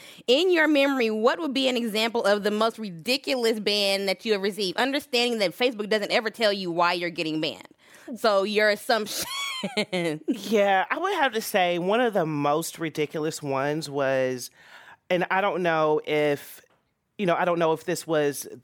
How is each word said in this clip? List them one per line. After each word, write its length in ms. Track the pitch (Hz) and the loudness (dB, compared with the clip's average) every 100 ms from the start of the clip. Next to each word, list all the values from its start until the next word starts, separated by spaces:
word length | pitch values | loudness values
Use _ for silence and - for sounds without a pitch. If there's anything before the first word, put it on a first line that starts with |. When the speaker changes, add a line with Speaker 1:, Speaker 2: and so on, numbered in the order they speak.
| - - - | -20 -8 0
Speaker 1:
In 260 | 262 370 | 2 4
your 160 | 339 311 | 4 4
memory, 440 | 294 277 269 226 | 4 2 2 0
what 280 | 214 233 349 | 2 2 2
would 140 | 311 | -2
be 140 | 262 262 | 0 0
an 80 | 247 | 0
example 460 | 233 208 226 233 | -2 -2 -2 0
of 180 | 196 208 | 2 2
the 60 | 202 | 2
most 280 | 208 226 226 | 0 0 -2
ridiculous 800 | 214 165 175 262 - 262 226 220 | -10 -8 -2 -2 0 0 0 0
ban 460 | 208 208 196 196 196 | 0 0 2 0 0
that 180 | 190 233 | -2 0
you 60 | |
have 100 | 208 | 0
received? 360 | 196 190 190 170 | 0 -2 -2 0
Understanding 640 | 254 285 - 240 247 226 | 0 0 -2 0 0 0
that 120 | 185 - | -2 0
Facebook 340 | 247 208 208 | -2 -2 -2
doesn't 220 | 220 202 | -2 0
ever 180 | 208 220 | -2 -2
tell 220 | 208 214 | 0 0
you 180 | 202 180 | 0 -2
why 220 | 165 175 | 0 2
you're 160 | 180 175 | 0 -4
getting 300 | 165 160 156 | -4 -4 -2
banned. 260 | 156 92 - _ _ - - 226 | -4 -6 -14 _ _ -20 -14 -2
So 260 | 226 196 | 2 2
your 260 | 196 208 214 | 2 2 2
assumption. 560 | 208 - 226 214 - - | 2 0 0 0 -6 -6
<laughs> 920 | - - - 196 - - 185 170 151 - | -6 -8 -8 -4 -4 -2 -2 -2 -4 -4
Speaker 2:
Yeah, 580 | 233 - 214 202 190 175 | -4 0 2 4 4 2
I 80 | 311 | -2
would 160 | 359 381 | -2 0
have 180 | 269 | 0
to 80 | 220 | 0
say 380 | - 196 175 175 | -2 0 2 0
one 200 | 180 226 | 0 2
of 120 | 240 | 2
the 120 | 196 156 | 2 0
most 520 | 147 143 151 165 - | 0 2 0 -2 -6
ridiculous 600 | 165 156 147 165 156 - | -6 -4 -4 -4 -4 -4
ones 480 | 147 135 143 151 147 | -4 -2 -2 -2 -4
was, 600 | 143 135 135 127 127 - - - - - - - | -2 0 0 0 -4 -10 -18 -20 -20 -20 -16 -2
and 160 | 180 180 | -2 0
I 100 | 190 | 0
don't 220 | 202 165 | 0 0
know 380 | 175 160 156 151 - | 0 2 2 2 0
if, 560 | 151 147 143 - - - _ _ _ _ - | 2 2 0 -6 -20 -20 _ _ _ _ -4
you 80 | 196 | 0
know, 100 | 156 | 2
I 100 | 180 | 2
don't 120 | 170 | 2
know 160 | 160 | 2
if 100 | 160 - | 0 -2
this 200 | 156 - | -6 0
was 420 | 156 143 135 - 123 | 2 2 -2 -10 -6